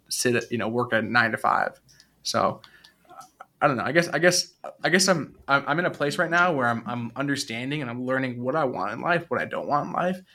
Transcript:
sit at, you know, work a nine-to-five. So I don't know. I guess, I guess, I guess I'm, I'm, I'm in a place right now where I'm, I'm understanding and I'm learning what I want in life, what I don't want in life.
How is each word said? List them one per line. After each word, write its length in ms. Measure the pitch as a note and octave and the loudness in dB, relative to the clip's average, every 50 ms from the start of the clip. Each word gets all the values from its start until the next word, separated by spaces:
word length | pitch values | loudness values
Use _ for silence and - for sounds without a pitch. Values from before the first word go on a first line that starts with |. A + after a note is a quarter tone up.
| _ _ | _ _
sit 260 | - - - B2+ A#2+ | -6 0 2 2 2
at, 160 | A#2 - - | 2 0 -2
you 60 | - A2+ | -4 -2
know, 100 | G2+ A2 | -2 -2
work 240 | A2+ A#2+ B2 A#2+ | 0 -2 -2 0
a 100 | - A2 | 0 0
nine-to-five. 760 | A2 A#2+ A2+ A#2+ A#2 A2 A2 - - - - - - - - - _ _ - _ - _ _ _ _ | 0 2 2 2 2 2 0 0 0 2 2 2 0 -2 -4 -10 _ _ -20 _ -20 _ _ _ _
So 380 | - - A2+ G2 F2 - - - - - - _ - _ _ _ _ - - - - _ _ - _ _ _ | -2 0 2 2 2 0 -2 -10 -20 -20 -20 _ -20 _ _ _ _ -20 -20 -20 -20 _ _ -20 _ _ _
I 60 | - D3 | 2 2
don't 100 | C#3 A2+ | 2 2
know. 60 | F2+ | -2
I 80 | A2 C#3 | 2 2
guess, 160 | E3+ E3+ - | 2 2 2
I 100 | - D3+ | -2 2
guess, 340 | E3 - - - - - _ _ - - - _ - | 2 2 2 2 -2 -4 _ _ -16 -16 -16 _ 0
I 60 | D#3 | 2
guess 180 | D#3+ G3 F#3+ F#3+ | 4 4 4 4
I'm, 300 | F#3 D#3+ B2+ - - - - - | 2 2 0 -6 -10 -16 0 2
I'm, 160 | C#3 C#3 C#3 C3+ | 2 2 4 2
I'm 120 | C#3+ D#3+ | -2 0
in 60 | F3+ | 0
a 60 | E3 | -2
place 260 | - - D3 C#3+ D3 - | -2 0 -2 -2 0 0
right 120 | F3 D#3 | 0 2
now 220 | D#3+ F3 F3 - | 4 4 4 4
where 160 | D#3 C3+ B2 A#2+ | 2 2 2 2
I'm, 160 | A#2 A2+ B2 | 0 0 -4
I'm 260 | B2+ B2 B2 A#2 A#2 - | -6 -6 -6 -6 -8 -6
understanding 640 | B2+ C#3 C#3+ C#3 B2+ - - A2+ A#2 B2 C3+ D3 D#3 | -6 -2 -2 -2 -4 -4 -6 -6 -8 -6 -6 -4 -4
and 80 | C#3 A#2+ | -4 -6
I'm 160 | A#2 B2 B2+ | -6 -6 -2
learning 360 | B2+ C3 C3 C3 B2+ A#2+ A#2+ A#2+ | -2 0 0 0 -2 -4 -4 -4
what 120 | B2+ C#3 | -2 0
I 100 | D#3+ D3+ | 0 0
want 260 | B2+ B2 F#2+ F#2 G2+ G#2+ | 0 0 -2 -4 -4 -4
in 80 | - | -4
life, 280 | - D#3+ F3 E3+ E3+ - | -2 0 0 0 0 -2
what 100 | B2 G#2 | -2 -2
I 60 | D#2+ | -2
don't 220 | - - - - F2+ | -2 -4 -6 -2 0
want 200 | C3+ D3 - - | 0 0 0 -2
in 60 | - | -2
life. 280 | - E3+ F3+ F#3 F#3+ - _ | -2 0 -2 -2 -4 -10 _